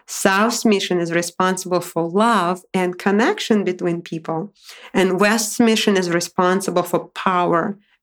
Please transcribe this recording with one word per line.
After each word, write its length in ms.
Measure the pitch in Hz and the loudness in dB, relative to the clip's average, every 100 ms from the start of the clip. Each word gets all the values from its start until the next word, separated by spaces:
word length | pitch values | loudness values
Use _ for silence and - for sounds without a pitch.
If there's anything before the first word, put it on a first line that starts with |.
South's 600 | - - 202 190 226 240 | -14 -2 2 2 2 0
mission 340 | 233 196 - 180 | 2 2 0 -2
is 140 | 170 | 0
responsible 680 | 170 170 - 185 185 180 180 | -2 -2 -2 -2 -2 -2 -4
for 280 | 175 165 165 | -4 -4 -2
love 540 | 190 233 214 170 185 - | 0 2 2 0 -4 -4
and 240 | 190 180 180 | -2 -2 -2
connection 640 | 202 202 285 427 - 214 | 0 2 2 0 0 0
between 400 | 190 180 175 170 | 0 -2 -4 -4
people. 500 | 170 160 - 165 208 _ - - - | -6 -10 -6 -6 -8 _ -20 -20 -6
And 280 | 196 185 185 | 0 2 2
West's 400 | 208 226 - - | 2 2 -2 2
mission 360 | 240 277 - 190 | 2 4 2 2
is 140 | 175 | 2
responsible 720 | 170 170 - 180 190 196 175 | -2 -2 0 2 2 0 -2
for 240 | 170 165 - | 0 -2 -4
power 680 | - 190 180 175 170 202 202 _ _ | -6 -2 0 2 0 -2 -6 _ _